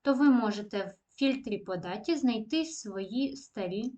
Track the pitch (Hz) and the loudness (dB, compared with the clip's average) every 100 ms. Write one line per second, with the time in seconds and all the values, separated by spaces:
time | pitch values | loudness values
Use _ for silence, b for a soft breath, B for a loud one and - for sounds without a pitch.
0 | 277 262 285 247 214 208 208 202 196 - | 0 6 8 6 4 -2 -4 -4 -6 -10
1 | _ - 269 254 226 202 - 180 180 208 | _ 0 0 0 -2 -6 -4 -6 -6 -8
2 | 330 311 254 220 214 320 320 - 208 190 | -2 0 2 0 -2 -2 -2 -6 -10 -8
3 | 190 240 269 - - 214 185 196 247 | -4 -2 -2 -4 -14 -6 -4 -4 -6